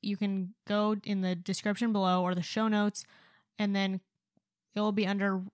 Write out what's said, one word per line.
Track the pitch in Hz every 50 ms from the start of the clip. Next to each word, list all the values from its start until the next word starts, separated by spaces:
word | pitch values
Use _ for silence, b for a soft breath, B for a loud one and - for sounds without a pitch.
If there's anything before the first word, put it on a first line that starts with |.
You | - 208 202
can | 196 208 202 196 190 185 180 214 _ _
go | - 208 208 208 214 214 202 -
in | - 208 196
the | 185 185 180
description | 170 180 - 190 - - 208 208 - 233 233
below | 220 202 190 185 180 185 180
or | 180 185
the | 180
show | 170 - - 214 220 220
notes, | 214 208 208 208 202 - - b b b b b b b b b _ -
and | 214 202 196
then | 196 196 190 190 185 _ _ _ _ _ _ _ _ _ _ _ _ _ _ _
it | 208
will | 208 214
be | 214 208 208
under | 185 202 202 196 202 190 190 185 196